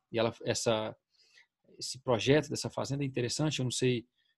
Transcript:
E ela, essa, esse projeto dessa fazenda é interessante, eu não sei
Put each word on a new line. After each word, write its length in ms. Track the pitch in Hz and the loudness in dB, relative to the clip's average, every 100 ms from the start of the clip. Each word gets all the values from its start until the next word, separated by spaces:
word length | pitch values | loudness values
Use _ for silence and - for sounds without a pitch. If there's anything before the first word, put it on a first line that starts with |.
| _ | _
E 60 | 117 | 0
ela, 160 | 113 - | 0 0
essa, 520 | 123 113 - 110 110 - _ _ _ _ _ _ _ - | -4 0 2 0 0 -8 _ _ _ _ _ _ _ -14
esse 220 | - 127 | -12 -8
projeto 500 | - 117 107 147 143 | 0 2 4 4 4
dessa 220 | 120 117 | -4 -4
fazenda 320 | - - 139 | -4 -4 -2
é 20 | 143 | -4
interessante, 540 | 135 120 - 156 139 | -2 -2 0 -2 0
eu 60 | 127 | -2
não 60 | |
sei 360 | - 127 123 - _ _ | 0 2 0 -4 _ _